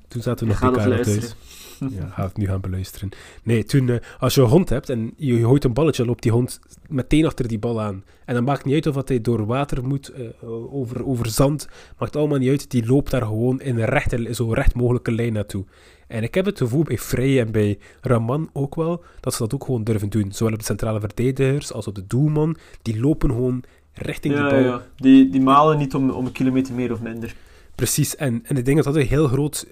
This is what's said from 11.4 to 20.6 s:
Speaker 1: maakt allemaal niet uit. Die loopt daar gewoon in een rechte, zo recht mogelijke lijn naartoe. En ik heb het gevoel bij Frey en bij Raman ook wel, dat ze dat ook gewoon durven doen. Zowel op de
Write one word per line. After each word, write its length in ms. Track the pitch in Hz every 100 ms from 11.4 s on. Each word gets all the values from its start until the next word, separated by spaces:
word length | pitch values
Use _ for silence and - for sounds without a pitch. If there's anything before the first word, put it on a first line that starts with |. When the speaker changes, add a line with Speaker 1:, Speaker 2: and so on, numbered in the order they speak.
| 139 147 - - - -
Speaker 1:
maakt 160 | 120 147
allemaal 220 | 151 139
niet 120 | 127
uit. 220 | 139 -
Die 140 | 123 113
loopt 260 | 139 143
daar 100 | 131 110
gewoon 360 | 110 123 135
in 160 | 139 117
een 60 | 110
rechte, 480 | 135 - 123 113
zo 180 | 120 113
recht 220 | 113 135 123
mogelijke 360 | 120 123 -
lijn 220 | 113 117
naartoe. 320 | 107 101 101 92 - - - -
En 160 | 113
ik 100 | 113
heb 120 | 185 190
het 120 | -
gevoel 260 | 123 139
bij 140 | 156 117
Frey 420 | - 123 135 135
en 120 | 113
bij 280 | 107 104 101 - -
Raman 480 | 127 117 117 143 160
ook 220 | 143 139 160
wel, 280 | 160 170 - -
dat 140 | 131
ze 60 | -
dat 140 | 113
ook 120 | 139 -
gewoon 180 | 123
durven 260 | 107 107 101
doen. 220 | 110 98
Zowel 220 | - 113
op 60 |
de 60 | 110